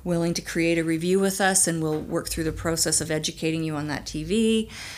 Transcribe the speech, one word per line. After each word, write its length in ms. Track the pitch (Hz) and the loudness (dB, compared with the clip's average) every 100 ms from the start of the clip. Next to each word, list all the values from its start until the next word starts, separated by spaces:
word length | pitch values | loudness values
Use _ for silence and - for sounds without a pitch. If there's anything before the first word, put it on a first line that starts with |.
willing 300 | 180 170 170 | -2 0 0
to 80 | 170 | -2
create 360 | - 175 165 170 | -4 0 2 2
a 60 | |
review 380 | 165 160 175 190 | 2 0 2 4
with 180 | 196 190 | 2 2
us, 280 | 190 190 - | 2 4 2
and 140 | 165 | 2
we'll 200 | 156 156 | 0 -2
work 260 | - 165 - | -2 -4 -4
through 160 | - | -4
the 80 | 160 | -4
process 480 | 156 165 165 165 160 | -2 -2 0 2 0
of 100 | 156 | 0
educating 540 | 156 156 - 160 160 | -2 -2 -2 -2 -2
you 140 | 160 151 | -2 -4
on 100 | 151 | -4
that 180 | 139 - | -6 -6
T 200 | 151 156 | -8 0
V, 440 | 214 220 220 220 - - | 2 4 2 0 -8 -14